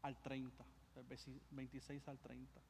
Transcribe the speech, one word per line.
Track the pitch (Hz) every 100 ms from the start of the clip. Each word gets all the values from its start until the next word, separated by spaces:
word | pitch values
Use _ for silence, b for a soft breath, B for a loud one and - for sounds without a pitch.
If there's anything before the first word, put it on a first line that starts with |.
al | 143 127
treinta, | 139 131 127 127 123 - -
del | 135 127 131 - 135 -
veintiséis | 139 131 135 - 143 143
al | 135
treinta. | - 127 131 -